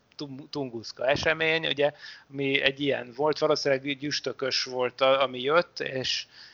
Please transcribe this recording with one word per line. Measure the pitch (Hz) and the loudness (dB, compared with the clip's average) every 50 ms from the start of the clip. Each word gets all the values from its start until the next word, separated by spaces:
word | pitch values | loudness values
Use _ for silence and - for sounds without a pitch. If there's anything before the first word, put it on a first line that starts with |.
| _ _ _ | _ _ _
Tum-, | - 151 143 135 135 151 - | -12 -12 -10 -12 -14 -14 -8
Tunguszka | - 147 135 123 113 113 101 - - - 120 | -6 -6 -6 -6 -8 -10 -10 -12 -8 -2 0
esemény, | 131 147 - - 160 156 160 160 160 160 160 160 | 2 2 2 2 2 2 2 2 2 2 2 0
ugye, | 151 139 143 143 147 147 - - - - - - _ | 0 2 2 2 2 0 -4 -12 -18 -18 -20 -20 _
ami | 139 139 139 135 139 139 | -6 -2 0 2 2 4
egy | 139 139 135 139 | 4 2 2 0
ilyen | 143 139 120 117 123 123 117 | 0 0 0 -2 -4 -6 -4
volt, | 131 147 156 143 | 0 2 2 2
valószínűleg | - 156 151 147 143 - 143 135 135 135 | 4 2 2 2 2 2 2 0 0 0
egy | 143 139 127 143 | -4 -6 -4 -4
üstökös | 147 135 - - 131 117 - 135 127 - - - | -4 -4 -4 -4 -6 -4 -4 -4 -2 -2 -2 -2
volt, | 131 127 127 123 123 - - | -4 -2 -2 -2 -2 0 2
a-, | 135 135 135 135 | 4 4 6 4
ami | 139 127 127 127 | 2 0 -2 -2
jött, | 127 139 156 175 170 - _ - | -2 2 2 2 2 0 _ -10
és | 139 139 135 131 123 - - - - - - - - - | -8 -6 -6 -4 -4 -4 -4 -4 -6 -10 -16 -20 -20 -20